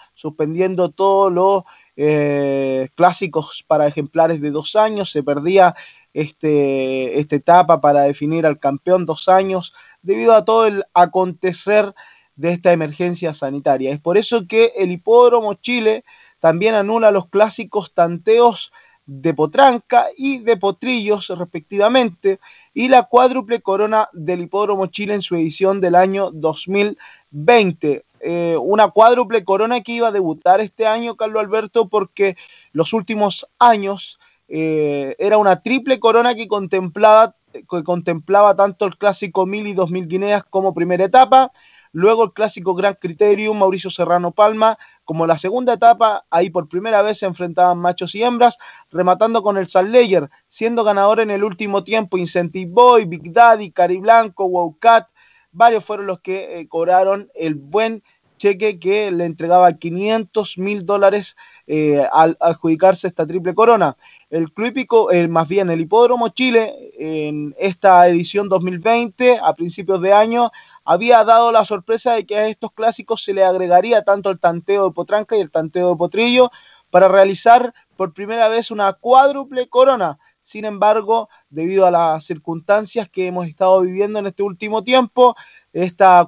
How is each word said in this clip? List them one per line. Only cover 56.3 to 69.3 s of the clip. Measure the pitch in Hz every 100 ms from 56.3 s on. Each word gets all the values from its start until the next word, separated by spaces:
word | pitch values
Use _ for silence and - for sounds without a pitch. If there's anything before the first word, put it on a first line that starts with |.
| 190 - 170
eh, | 156
cobraron | 165 170 185 190 202 196
el | - 160
buen | 151 139 196 226 220 _ _ _ -
cheque | 202 196 214 185
que | 175 208 208
le | 175
entregaba | 170 160 170 180 180
quinientos | - 170 175 208 226 196 220 202 -
mil | 190 208
dólares, | 175 202 196 202 185 - - _ -
eh, | 151 151 143 131
al | - 160 165
adjudicarse | 170 165 165 160 190 185 185
esta | -
triple | 160 175 175
corona. | 180 226 226 160 - _ _ _
El | 160 160
Club | - 233
Hípico, | 254 247 233 208
eh, | 180 170
más | 165 151
bien | 196 185
el | 165
Hipódromo | 165 214 240 247 233
Chile, | - 254 233 220 - - -
en | 156 156 151 151 147 -
esta | 190 180 196 180 180
edición | 175 175 202 202
dos | 185
mil | 180 180
veinte, | 196 233 240 - 247